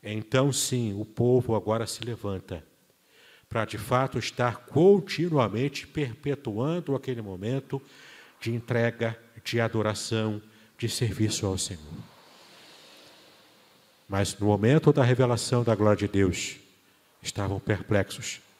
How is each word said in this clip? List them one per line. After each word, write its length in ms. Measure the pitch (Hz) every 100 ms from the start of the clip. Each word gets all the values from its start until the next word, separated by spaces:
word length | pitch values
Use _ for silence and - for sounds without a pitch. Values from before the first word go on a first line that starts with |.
então 500 | 107 107 107 131 139
sim, 400 | 127 - 127 117
o 100 | 98
povo 520 | 107 - 120 127 120 110
agora 320 | 101 110 113
se 160 | -
levanta, 600 | 113 117 104 95 - 87 - _ _ _ _ _ _ _ _
pra 160 | 117 107
de 120 | 107
fato 420 | 104 127 131 123
estar 460 | - - 123 101 -
continuamente 1200 | 135 180 202 - - 170 156 113 104 143 - -
perpetuando 1080 | - 139 113 143 139 - 104 135 175 160 135
aquele 260 | - 123
momento 600 | 104 92 101 131 135 139 - - - - - _
de 140 | -
entrega, 680 | 117 113 120 117 113 117 113 - -
de 160 | - 117
adoração, 840 | 113 113 107 101 - 113 110 107 - - - _
de 100 | 113
serviço 580 | - 117 98 107 - 104
ao 120 | 95
Senhor. 240 | - 90 76 - - - - - - - - - - - - - - - _ _ _ _ _ _ _
Mas 300 | 98 98 -
no 80 | 104
momento 480 | 104 107 147 151
da 100 | 147
revelação 600 | 123 123 127 120 - 123
da 100 | 120
glória 240 | 107 104 104
de 100 | 101
Deus, 500 | 98 95 87 - - - _ _ _ _ _
estavam 360 | - - 98 95
perplexos 800 | - 104 90 104 95 - - - _ _